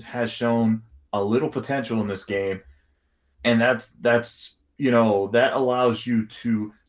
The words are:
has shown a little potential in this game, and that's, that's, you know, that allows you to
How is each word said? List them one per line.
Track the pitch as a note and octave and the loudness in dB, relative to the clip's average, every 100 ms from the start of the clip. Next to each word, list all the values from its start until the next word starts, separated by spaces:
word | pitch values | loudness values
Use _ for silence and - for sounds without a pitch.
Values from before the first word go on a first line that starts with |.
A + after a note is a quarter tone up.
has | - B2 A#2 | -12 -6 -6
shown | - A#2 A#2 A2+ A2 - - _ | -2 0 2 2 0 -4 -20 _
a | G#2 | -4
little | G2+ A#2 D3+ | 0 0 0
potential | C3 A2+ C#3 A#2 A2+ | -4 -4 -4 -2 -4
in | G2+ | -4
this | F#2+ - | -6 -6
game, | G2 G2 F#2+ - _ _ _ _ _ _ _ | -4 -4 -6 -10 _ _ _ _ _ _ _
and | A#2+ A#2 | 0 2
that's, | A#2+ A#2 - - | 2 0 -4 -4
that's, | A#2+ A#2 A#2 - - - _ - | 2 2 0 -12 -18 -20 _ -4
you | C#3 | 2
know, | A#2+ A2+ G2+ G2 | 4 4 2 2
that | A#2 C3 | 2 2
allows | C3 B2+ B2 B2+ A2 B2 | 2 0 2 2 0 -2
you | A#2 A2 | -2 -2
to | - A#2+ A2+ G#2+ - | -6 -2 -2 -4 -12